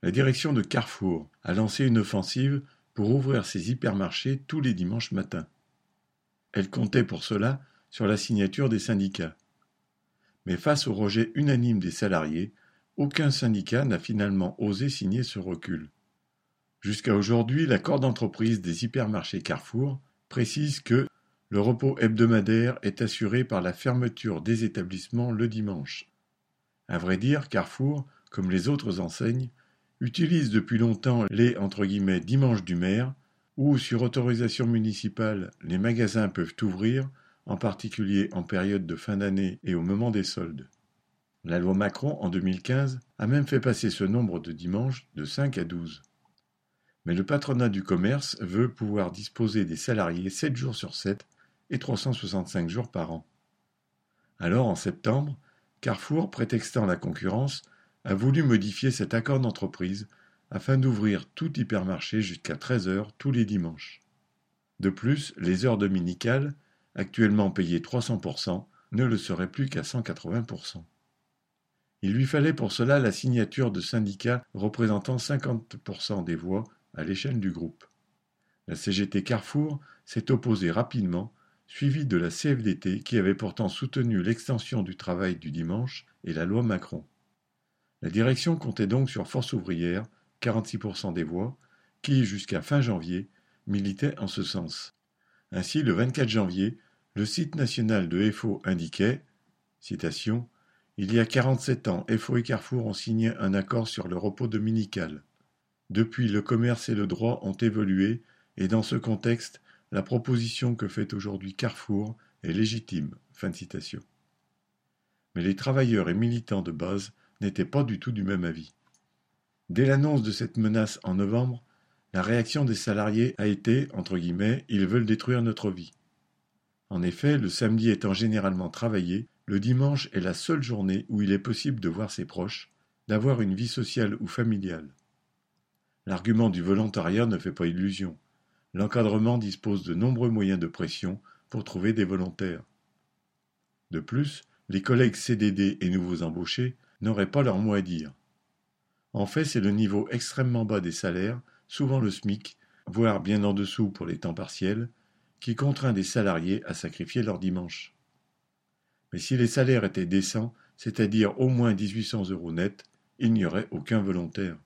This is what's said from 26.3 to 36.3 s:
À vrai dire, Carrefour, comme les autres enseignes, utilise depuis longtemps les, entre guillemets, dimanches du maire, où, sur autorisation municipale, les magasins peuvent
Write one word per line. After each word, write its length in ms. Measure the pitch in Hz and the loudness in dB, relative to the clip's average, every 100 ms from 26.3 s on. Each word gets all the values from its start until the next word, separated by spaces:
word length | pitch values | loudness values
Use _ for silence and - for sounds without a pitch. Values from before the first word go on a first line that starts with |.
| _ _ _ _ _ _ | _ _ _ _ _ _
À 100 | 90 | -4
vrai 180 | 90 92 | 0 0
dire, 320 | 117 151 147 | 2 0 0
Carrefour, 580 | 110 95 - 135 147 139 _ _ | -2 -2 -2 -2 -2 -6 _ _
comme 200 | - 92 | -4 0
les 180 | 92 92 | 2 2
autres 320 | 143 113 92 | 0 -2 -4
enseignes, 480 | 90 - 113 123 123 _ _ _ _ _ | -4 -2 -2 0 -4 _ _ _ _ _
utilise 500 | 127 117 165 175 131 | -4 0 4 4 4
depuis 280 | 107 - 117 | 2 2 2
longtemps 460 | 117 110 135 120 107 | 4 4 2 2 2
les, 260 | 101 120 - | 4 4 4
entre 280 | 98 98 | -2 0
guillemets, 360 | 98 101 98 92 | 0 2 4 2
dimanches 440 | 85 131 131 110 | 2 4 4 4
du 120 | 92 87 | 0 0
maire, 380 | 90 104 127 135 _ _ _ - | 2 2 0 -6 _ _ _ 0
où, 220 | 139 135 | 4 4
sur 240 | - 120 | 2 0
autorisation 640 | 123 127 123 117 120 - 117 | 2 2 2 2 0 0 2
municipale, 840 | 117 110 101 110 - 110 104 90 _ | 2 2 -2 -6 -2 -2 -2 -6 _
les 160 | - 90 | -4 0
magasins 500 | 107 117 110 110 | 2 2 2 2
peuvent 260 | 104 | 0